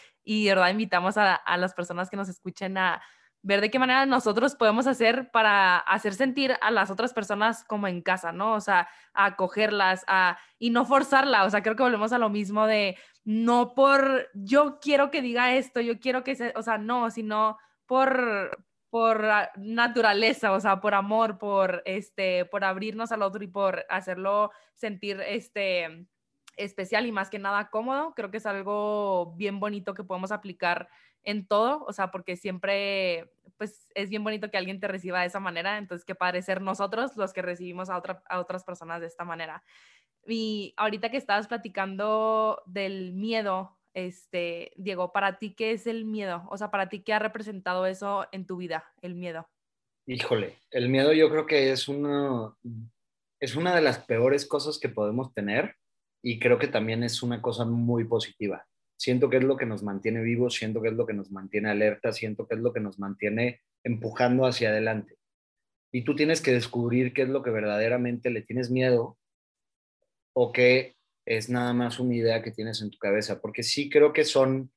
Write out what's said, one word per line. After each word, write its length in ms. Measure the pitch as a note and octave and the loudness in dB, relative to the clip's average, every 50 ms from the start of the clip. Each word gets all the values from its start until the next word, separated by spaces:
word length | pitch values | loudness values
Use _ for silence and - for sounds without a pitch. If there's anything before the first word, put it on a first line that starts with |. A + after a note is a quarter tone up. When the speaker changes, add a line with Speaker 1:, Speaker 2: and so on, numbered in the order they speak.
| - _ _ _ _ | -20 _ _ _ _
Speaker 1:
y 200 | G#3 G#3+ G#3+ G#3+ | -4 -2 2 2
de 100 | G3 G3 | 4 4
verdad 160 | F#3 F3+ F3+ | 6 4 4
invitamos 440 | G3+ G#3+ A3 F#3 F#3 F3 F3+ F#3+ G3+ | 4 2 0 0 0 2 2 2 2
a, 180 | G#3+ G#3 F#3+ F3 | 4 4 4 4
a 220 | - - - F3 | 2 0 0 0
las 160 | F3+ F3+ F3+ - | 0 0 -2 -2
personas 360 | - F3 F3 F3 F3 F#3 F#3 | -4 -6 -6 -4 -6 -6 -6
que 80 | - | -6
nos 100 | G3 G3 | -8 -8
escuchen 500 | F#3 F3+ - - F#3 - - G3 F#3 F#3+ | -8 -10 -12 -12 -12 -10 -8 -6 -4 -2
a 240 | F#3+ F#3 F3+ - - - - _ _ _ _ _ _ | 0 0 0 0 -2 -8 -16 _ _ _ _ _ _
ver 200 | - G3 G3+ G3+ | -2 2 2 2
de 100 | G#3 G#3+ | 2 2
qué 80 | A#3+ C4 | 2 2
manera 260 | C4 B3+ B3+ C4+ C4+ | 4 4 4 4 4
nosotros 500 | C4+ B3+ C4 - A3 G3 A#3 B3 C4+ - | 4 2 2 2 2 2 2 2 2 2
podemos 300 | - A#3 G#3+ G#3+ A#3 B3 | 4 4 4 4 4 2
hacer 460 | C4+ B3+ - A#3 A3+ A#3 C4 B3+ - | 2 2 4 4 4 4 2 0 0
para 460 | - A3+ A3 G#3+ G3+ G3+ F#3+ F#3 F3+ | 2 4 6 6 6 6 6 6 4
hacer 360 | E3+ - - F#3+ F#3+ - G#3+ G3 | 4 4 2 0 2 0 -2 -2
sentir 420 | G3 C4+ C4 B3 C#4 C4+ C4 B3+ - | 0 0 0 2 2 2 0 2 2
a 100 | - G#3+ | 0 2
las 200 | A#3 G3+ F#3+ F#3+ | 2 2 2 0
otras 220 | F#3+ G#3 A#3 B3 B3 | 0 -2 -2 -2 -2
personas 500 | A3+ G3+ - G#3 G3+ G#3+ A#3 A3 - - | -4 -4 -2 0 2 2 2 0 -2 -6
como 240 | - G#3+ G#3 G3+ | -6 -4 -2 -2
en 140 | F#3+ F3+ F3 | -2 -4 -2
casa, 320 | E3 F#3+ F#3 F#3 - E3+ E3+ | 0 0 0 0 -2 -6 -4
¿no? 220 | F3+ G3+ A3+ A3 | -2 -2 0 0
O 40 | G#3 | 0
sea, 300 | G#3 G#3 F#3+ F3 E3+ - - - - _ - | 2 2 4 4 2 0 -4 -20 -20 _ 0
a 120 | G3+ G3 | 2 2
acogerlas, 760 | G3 F#3+ - F#3 F3+ - G#3 G#3+ G#3 G#3 G3+ F#3+ F#3 F#3+ F#3 - | 2 2 0 -2 -2 0 2 2 2 4 4 4 4 2 2 0
a, 300 | - F#3+ F#3+ F#3 F3 F3 - - _ _ | 2 4 4 4 2 2 -2 -8 _ _
y 140 | - A3+ A#3+ | -4 -2 2
no 140 | A#3 B3 B3+ | 2 2 4
forzarla. 600 | A#3+ C#4 C4+ B3 - C#4 C4+ C4+ C#4+ B3 G3+ F#3+ | 4 4 4 4 4 4 4 4 6 4 4 4
O 40 | F#3 | 4
sea, 140 | G3+ G3+ - | 2 2 2
creo 140 | A3 A3 | 0 2
que 60 | A#3 C4 | 2 2
volvemos 280 | B3 A#3 G#3 G#3+ A3+ | 2 2 2 0 0
a 80 | B3 A#3+ | 0 2
lo 100 | A3+ G#3+ | 2 0
mismo 380 | G#3 G#3 G3+ F#3+ G#3 G#3+ G#3+ | 0 -2 -4 -2 0 2 4
de 300 | A3 A3 G#3 G3+ F#3+ F#3 - - _ _ _ - | 4 4 2 2 0 -2 -6 -14 _ _ _ -4
no 500 | G#3+ G#3+ A3 A#3 A#3+ A#3+ A#3+ A#3+ A#3+ - | -2 0 2 4 4 4 4 4 2 4
por, 540 | C4+ C4+ C#4 C#4 C4+ C4+ C4+ C4+ - - - - | 4 6 6 6 6 4 4 2 0 -2 -4 -10
"Yo 460 | G3+ G3 G3 C4 C#4+ D4 C#4+ - - | -10 -2 4 4 4 4 4 0 -4
quiero 300 | - D4 C#4+ C#4 C#4+ C#4 | 0 2 4 4 4 2
que 100 | D#4 D4+ | 0 -2
diga 340 | B3+ A#3+ A#3 A#3+ B3 B3 B3+ | -2 -2 0 2 2 4 2
esto, 240 | C4+ B3+ - - A#3+ | 2 0 -2 -2 -2
yo 220 | A#3 A#3 A#3 G#3+ | -2 -2 -4 -4
quiero 240 | - C4 B3 B3+ B3 | -2 -2 -2 -2 -2
que 100 | C4 C4+ | -4 -4
se", 160 | B3+ A#3+ A#3 - | -4 -4 -4 -4
o 40 | A3 | -4
sea, 160 | A3 A#3 A3 | -2 -2 -2
no, 320 | G#3 G#3 A3+ B3 B3 A#3 A#3 | -2 -2 -2 -2 0 -2 -2
sino 460 | A3+ A#3 A3 G#3+ G#3+ G#3+ A3 G#3+ A3 - _ _ _ _ _ | -4 -4 -6 -2 0 0 0 0 -2 -6 _ _ _ _ _
por, 800 | - B3+ C4 C4+ C4 C4 B3+ B3 A#3 G#3 G3 F#3 - - - _ _ _ _ _ _ | 0 2 4 4 4 4 2 2 0 0 -2 -4 -4 -8 -12 _ _ _ _ _ _
por, 340 | - A#3 A3+ A3+ A3 G#3+ G#3+ | 0 2 4 4 4 4 4
ah, 260 | G#3+ G#3 G#3 F#3+ - - | 4 4 4 2 0 -6
naturaleza, 960 | G3 G3 A3 A3+ A#3 A#3+ A#3+ A3+ A#3+ A3 G#3+ G3+ G3+ A3+ A3+ - - - G#3+ | -10 -10 -4 0 2 2 2 4 4 4 4 6 6 4 2 2 2 2 2
o 80 | C#4+ C#4+ | 2 4
sea, 200 | F#3+ G#3 F#3+ F#3+ | 4 2 2 2
por 140 | G#3+ G#3 G3+ | 2 2 2
amor, 460 | G3 G3 G3+ G#3+ A3+ A3+ A3 G3 F#3 | 2 2 2 2 2 2 0 -2 -4
por, 420 | G#3 G3+ G3+ G3 F#3+ F#3 F3+ E3+ - | -4 0 2 2 2 2 0 -2 -4
este, 600 | F#3+ F#3+ G#3 F#3+ - _ G3+ F#3+ F#3 F3+ F3+ F3+ | -6 -6 -6 -8 -8 _ -2 0 0 0 0 -2
por 180 | F3+ G3+ G3 G3 | -2 -2 -2 0
abrirnos 480 | F#3+ F#3+ F#3+ G#3 A3 G3+ A3 A#3 A3+ | -2 -2 -2 -4 -6 -6 -6 -6 -4
al 120 | A3+ G#3+ G3+ | -2 -2 -2
otro 200 | F#3+ F#3+ G#3+ G#3 | -2 -2 -6 -10
y 40 | |
por 360 | F3+ F3+ G3+ G3 F#3+ F#3 E3 - - | -8 -2 0 0 0 0 -2 -4 -4
hacerlo 600 | F3+ F#3 F3+ F#3 F3+ F3+ F#3+ G3 G3+ G#3 G#3+ G#3 - _ _ _ _ | -4 -4 -4 -6 -8 -4 -2 0 0 0 0 -2 -4 _ _ _ _
sentir, 460 | _ A#3 G#3+ G3+ F#3 G#3 G3+ G3 G3 - | _ -10 -10 -8 -8 -8 -8 -8 -6 -6
este, 800 | - G3+ A#3 - - - G#3 G3 F#3+ F3+ F3 E3+ D#3+ D#3+ E3 F#3 _ _ _ _ _ _ _ _ _ _ | -6 -6 -8 -8 -8 -6 -4 -2 0 0 -2 -2 -6 -10 -14 -20 _ _ _ _ _ _ _ _ _ _
especial 520 | - G3+ G3 - - F#3 F#3 A3 G#3+ B3 | -10 -10 -10 -8 -10 -4 -2 0 0 0
y 40 | A#3+ | -2
más 200 | G#3+ G3 G3 F#3+ | -2 -4 -4 -6
que 80 | - G3+ | -8 -8
nada 300 | G3 G3 G3+ G3+ G#3 - | -4 -4 -2 -4 -4 -4
cómodo. 420 | - G#3+ A#3 B3+ C4+ C#4 D#4 E4 - | -6 -6 -4 -4 -4 -4 -4 -6 -8
Creo 140 | - G#3 F#3+ | -10 -10 -8
que 80 | G3+ | -8
es 80 | A3 - | -8 -6
algo 880 | G#3+ G3 G3 F#3+ G3+ G#3 G#3 G#3 G#3 G#3 G#3 G#3 G3 F#3+ F3+ F3 E3+ E3 | -6 -6 -6 -4 -4 -4 -2 -2 -2 -2 -2 -2 0 0 -2 -2 -4 -6
bien 220 | E3+ G#3 G3+ G3+ G3 | -6 -6 -4 -4 -4
bonito 360 | G#3 G#3 G#3 G3+ F#3 G3+ F#3+ | -4 -4 -6 -6 -8 -8 -10
que 80 | G#3+ F#3+ | -8 -8
podemos 280 | F#3 F#3 F3+ F#3+ F#3+ | -8 -8 -6 -6 -6
aplicar 560 | G#3+ G#3 G#3 G3 F3 - - F3 F3 - - _ _ _ _ _ _ _ - | -6 -6 -8 -12 -8 -4 -2 -2 -2 -2 -6 _ _ _ _ _ _ _ -8
en 240 | G#3 G#3 G#3 F#3 | -6 -6 -4 -2
todo, 360 | - G#3 G#3 A3+ B3 D4 D4+ C#4 | 2 2 4 4 2 0 -2 -4
o 80 | G#3 | -8
sea, 200 | G#3 - F#3+ F#3 | -6 -4 -6 -6
porque 240 | G3 F3+ - - F3+ | -6 -8 -10 -10 -10
siempre, 960 | F3 - G3 F#3 F3 G3 G3 G3+ G3 G3+ G3 G3 F#3+ F#3+ F3+ E3+ E3 - - _ _ _ F#3+ _ | -8 -8 -8 -8 -4 -2 -2 0 0 0 -2 -2 -2 0 -2 -2 -4 -8 -14 _ _ _ _ _
pues, 340 | - G#3+ G#3+ - _ _ _ - | -10 -10 -10 -12 _ _ _ -8
es 140 | G3+ G3+ F#3+ | -8 -6 -6
bien 140 | G#3+ G#3+ G#3 | -6 -6 -4
bonito 280 | G#3+ G#3+ G#3 G#3+ G3+ | -4 -6 -6 -6 -4
que 60 | - | -4
alguien 220 | F#3+ F#3 F#3 G3 F#3+ | -4 -4 -4 -6 -6
te 80 | G#3 | -6
reciba 340 | G3 F#3 F#3+ F3 F#3 F3+ F3+ | -6 -6 -6 -6 -4 -2 -2
de 60 | F3+ | -2
esa 120 | F3+ G3 G3 | -2 -4 -6
manera, 400 | G3 F3+ E3+ E3+ F3 G3 G#3 G#3 | -6 -6 -6 -4 -4 -4 -4 -6
entonces 260 | G3+ F#3 F3 F3 - | -6 -10 -12 -12 -10
qué 80 | - F#3 | -10 -6
padre 300 | - F3+ F3+ F3+ F3+ F3+ | -2 -2 -2 -2 -2 -2
ser 180 | F#3+ F#3+ F#3+ | -4 -4 -4
nosotros 560 | G3 G3 F#3+ G3 G3 G3 G#3+ A3+ C4 C4 - | -2 -4 -4 -2 -4 -4 -2 -4 -4 -4 -4
los 160 | G#3+ G3 F#3 - | -4 -6 -6 -4
que 80 | F#3 | -6
recibimos 480 | F3+ F3+ F3 F3 F3+ F3+ F3 F3+ F#3 F#3+ | -6 -6 -6 -8 -10 -12 -10 -10 -8 -6
a 80 | F#3 | -6
otra, 240 | F3 E3+ F#3 F#3 - _ - | -6 -6 -8 -10 -10 _ -8
a 100 | F#3 F3+ | -6 -6
otras 240 | F3 - F#3 F#3 - | -6 -6 -8 -10 -10
personas 380 | - F3+ - E3 E3 E3 E3+ | -12 -14 -12 -12 -10 -10 -10
de 60 | E3 | -10
esta 180 | E3 E3 - F3 | -10 -12 -12 -10
manera. 380 | F3 E3 E3 E3 D#3 D#3 F3+ _ _ _ _ _ _ _ _ _ _ _ _ _ | -10 -10 -10 -10 -10 -12 -14 _ _ _ _ _ _ _ _ _ _ _ _ _
Y 480 | - A3+ A3+ A3 A3 G#3+ G#3 G3 - - | -6 -6 -4 -4 -4 -4 -6 -8 -8 -4
ahorita 320 | - G#3+ G#3+ G#3+ G3+ A#3 A3 | -2 -2 -2 -2 -4 -4 -4
que 80 | B3 | -4
estabas 300 | C#4 - - G3+ G#3 G#3+ | -4 -2 0 0 0 -2
platicando 1120 | - A#3+ A3 - G#3+ - G3 F#3+ F#3+ F#3+ F#3+ G#3 G#3+ G#3+ A3 A3 A3 A3 A3 A3 G#3+ - - - | -4 -8 -8 -8 -8 -6 -6 -6 -4 -4 -4 -2 0 0 0 0 0 2 2 0 0 -2 -4 -8
del 460 | F#3 F3+ G3+ G3 F#3+ G3 F#3+ F#3 F3+ F3+ | -10 -8 -6 -6 -6 -6 -8 -8 -8 -8
miedo, 640 | F#3+ G#3 A3+ A3+ A3 G#3 G3+ F#3 F#3+ F#3+ F#3 _ _ _ _ - | -6 -4 -4 -2 -2 -2 -2 -2 -4 -6 -8 _ _ _ _ -12
este, 800 | F#3 F3+ F3+ F3+ - _ _ - F3 F3 E3+ E3+ E3+ - - _ | -10 -10 -10 -12 -16 _ _ -6 -6 -4 -4 -6 -10 -12 -16 _
Diego, 340 | - F#3 G3+ F#3+ F3+ F3+ F#3 | -10 -8 -6 -4 -4 -4 -2
¿para 280 | - G3+ G3 G3 F#3+ - | -2 0 0 0 -2 -4
ti 160 | G#3+ G#3 - | -8 -10 -6
qué 160 | - A3 A3 | -4 -2 -2
es 160 | A3+ F#3+ - | -2 -2 -4
el 180 | A#3 A3+ A3+ A3 | -6 -6 -4 -6
miedo? 420 | A3 G#3+ G#3+ G3+ F#3+ F3 F3 F3+ - | -6 -6 -6 -4 -6 -6 -8 -8 -10
O 60 | - | -10
sea, 140 | G3 G#3 G3+ | -8 -6 -4
¿para 160 | G3+ G3 F#3+ | -2 -2 -2
ti 140 | F#3 G#3+ F#3 | -4 -6 -8
qué 100 | - A3 | -4 -2
ha 80 | G#3+ G#3+ | -2 0
representado 640 | G#3+ G#3+ A3 A3 G#3 G#3+ G#3 F#3 F#3+ F#3 F3+ F#3 F#3 | -2 -4 -6 -10 -12 -12 -12 -8 -4 -4 -2 0 -2
eso 420 | F#3+ F#3+ F#3 G#3 G3+ G3+ G3 - - | -2 -2 -4 -4 -4 -4 -4 -6 -6
en 140 | F#3+ F#3+ F3+ | -10 -12 -10
tu 100 | - F#3 | -10 -8
vida, 300 | F3+ F3+ E3 D#3+ D#3+ - _ _ _ | -8 -6 -6 -6 -8 -8 _ _ _
el 140 | - F3+ F3 | -14 -12 -10
miedo? 340 | F3 F3+ F3 D#3+ E3 E3 _ _ _ _ _ _ _ _ _ _ _ _ | -10 -10 -10 -10 -12 -14 _ _ _ _ _ _ _ _ _ _ _ _
Speaker 2:
Híjole, 520 | B2+ B2+ A#2+ - - B2 G#2+ F#2+ - - _ _ _ | -8 -6 -4 -2 0 0 0 0 -4 -8 _ _ _
el 200 | - B2 A#2+ B2 | -4 -2 0 2
miedo 220 | C3+ C3+ C#3 D3+ | 2 4 4 4
yo 180 | D#3 D#3 D#3+ D#3 | 6 6 6 4
creo 160 | D#3 D#3 D3+ | 4 2 0
que 260 | D#3 D#3 C#3+ C3+ C3+ | 2 2 2 4 2
es 180 | C3 C3 - C#3+ | 2 0 -2 -4
uno, 680 | C#3+ C#3+ D3 C#3+ C#3+ C#3+ C#3+ C#3 B2+ A#2 A2 G#2+ - _ - A#2+ A2+ A2 A2+ A2+ _ _ _ _ _ _ _ _ _ - | -4 -4 -2 -2 -2 0 0 -2 -2 -4 -6 -8 -12 _ -16 -14 -14 -14 -14 -16 _ _ _ _ _ _ _ _ _ -8
es 140 | C#3 B2 B2+ | -8 -6 -4
una 200 | D3+ E3+ F3+ F3+ | -2 0 2 4
de 60 | E3+ | 4
las 160 | D#3 C3+ A#2 | 4 4 2
peores 480 | - - - A#2 A2+ B2 C3 C#3 C#3+ C#3+ | 0 -2 -2 2 4 4 4 4 2 0
cosas 340 | - D#3+ C#3+ - D3+ - - | -2 -2 -2 -2 -4 -6 -6
que 100 | - B2 | -6 -6
podemos 440 | - G#2+ G#2 G#2 A2 A#2+ A2+ - - | -4 -2 -2 -2 -2 -4 -4 -6 -6
tener 420 | A2 G2+ G2+ G#2+ C3 F#3 - - _ _ _ _ _ _ _ _ _ - | -6 -4 -2 0 -2 -2 -4 -6 _ _ _ _ _ _ _ _ _ -6
y 160 | B2 A2+ A2+ | -6 -2 2
creo 200 | - D#3+ - - | 4 4 4 4
que 80 | C#3+ | 2
también 360 | C#3 - A2 A2 A2+ A2+ A#2 A#2+ | 0 0 0 -2 -2 -2 -2 -2
es 200 | A2+ - - B2 | -2 -4 -4 -4
una 180 | A#2+ A#2+ A2+ | -4 -4 -4
cosa 240 | A#2+ B2 A2 A#2 A#2 | -4 -4 -2 -2 -2
muy 400 | A#2 A#2 A#2+ A#2 A#2+ A#2+ A#2 A2+ | -2 0 0 0 0 0 0 0
positiva. 640 | A2+ A#2 G#2+ - - - - G#2 G2 E2+ - - _ _ _ _ _ _ | 0 0 -2 -2 -4 -8 -6 -4 -4 -4 -6 -10 _ _ _ _ _ _
Siento 340 | - - B2+ B2+ B2 C#3+ B2+ | -6 -2 0 2 2 2 4
que 80 | B2+ | 4
es 60 | C3 C3 | 4 4
lo 120 | C3+ C3+ | 2 2
que 100 | - B2 | 0 -2
nos 160 | A2+ G#2+ G2 | -4 -4 -4
mantiene 400 | G#2+ G#2 G2 G2 G2+ A2+ A2+ A2+ | -6 -6 -6 -4 -4 -4 -2 -2
vivos, 320 | A2+ A#2 A#2+ A#2 B2 A#2+ - | -2 0 0 0 0 0 -2
siento 280 | - A2+ A2 G#2+ A2 | -4 -4 -4 -4 -2
que 80 | A2 A2+ | -2 -2
es 40 | A2 | 0
lo 140 | A#2 A2 | -2 -2
que 60 | A2 G#2 | -2 -4
nos 180 | G2+ F#2+ F#2+ | -6 -8 -8
mantiene 380 | G2 F#2+ F#2+ F#2+ G#2 G#2 G#2+ G#2+ | -12 -12 -8 -6 -4 -2 -2 0
alerta, 420 | G2+ G#2 G#2+ G#2+ G#2 - - A#2 | 0 2 2 2 0 0 -2 -4
siento 360 | A2 - A2+ G#2+ G#2 - G#2+ | -4 -4 -6 -6 -6 -6 -6
que 80 | - A#2 | -6 -4
es 60 | A2+ | -2
lo 120 | A#2 A#2+ A#2 | -2 -2 -2
que 80 | A#2 | -4
nos 180 | G#2+ G2 F#2+ G2 | -6 -6 -8 -8
mantiene 640 | G2 G2+ G2 - G#2 G#2 G#2+ A2+ A#2+ B2 A#2+ - _ _ _ _ - | -8 -8 -6 -4 -4 -2 0 0 -2 -2 -4 -8 _ _ _ _ -6
empujando 640 | A#2+ A#2 A2 A#2 A2 - - B2 B2 B2 B2+ C3 | -6 -4 -4 -6 -4 0 2 2 4 4 4 4
hacia 240 | B2+ A#2+ - A#2+ G#2+ | 2 2 0 0 0
adelante. 480 | G#2+ G#2+ A2 A2+ A2 G#2+ G#2 - - _ _ _ _ _ _ _ _ _ _ _ _ _ _ _ | 0 0 0 0 -2 -4 -6 -10 -16 _ _ _ _ _ _ _ _ _ _ _ _ _ _ _
Y 120 | - B2+ A2+ | -6 -4 -2
tú 120 | C#3+ C#3 | 0 0
tienes 260 | D3 D3+ D#3 E3 D#3+ | 2 2 2 2 2
que 100 | - C3+ | 4 4
descubrir 640 | B2 A#2+ A2+ - - A#2+ A#2 A#2+ A#2+ B2+ B2+ B2+ - | 4 4 2 -2 -2 -2 0 2 2 2 2 2 0
qué 80 | C#3 | 0
es 80 | C3 B2+ | 0 0
lo 120 | C3+ C3+ | 0 -2
que 80 | B2 A#2+ | -2 -2
verdaderamente 800 | A2 G#2+ G#2+ G#2 G#2 G#2 A2 A2+ B2 B2 B2 A#2+ A#2+ A#2 - B2+ | -2 -2 0 0 0 0 0 0 0 0 0 -2 -4 -4 -4 -4
le 120 | A#2 G#2+ | -4 -4
tienes 280 | - - A2+ B2+ B2 A#2+ | -6 -6 -4 -4 -2 0
miedo 480 | B2+ B2+ C3 B2+ B2 A#2 A#2+ - - _ _ _ _ _ _ _ _ _ _ _ _ _ _ _ _ _ _ _ _ _ _ _ - | 0 2 4 4 4 2 0 -2 -8 _ _ _ _ _ _ _ _ _ _ _ _ _ _ _ _ _ _ _ _ _ _ _ 0
o 160 | B2 A#2+ A2+ | 0 2 2
qué 460 | - B2 B2 B2 B2+ C3 C3 - _ _ _ _ _ _ _ | 4 4 6 6 6 4 2 -2 _ _ _ _ _ _ _
es 240 | A2+ A2+ A2 A2+ B2 | -4 -4 -4 -2 -2
nada 240 | B2 B2 B2 B2 A#2+ | -2 -2 0 0 0
más 260 | A#2+ B2 A#2 A#2 B2 | 0 0 -2 -2 -4
una 160 | B2+ B2 A#2+ | -2 -2 0
idea 260 | A#2 A2+ A2+ A2+ A2+ | 2 2 2 2 0
que 100 | - A2+ | -2 -6
tienes 300 | G#2+ - G#2+ A2+ G#2+ G#2 | -8 -8 -8 -8 -6 -8
en 80 | G#2+ G#2 | -8 -10
tu 80 | - | -8
cabeza, 420 | - A2 G2+ G2+ G#2+ F#2+ G#2 G2 - | -4 -2 0 0 0 0 -2 -6 -6
porque 240 | - G#2 - - A2+ | -8 -8 -6 -6 -4
sí 260 | - - C#3+ C#3+ C#3+ | -2 -2 -2 0 4
creo 220 | - D3 D3 D3 | 6 6 6 6
que 140 | D3 D#3 D3 | 6 4 2
son 460 | - - C3+ C3+ C3+ C3 C3+ C3+ - _ | 4 4 4 4 4 2 0 -4 -8 _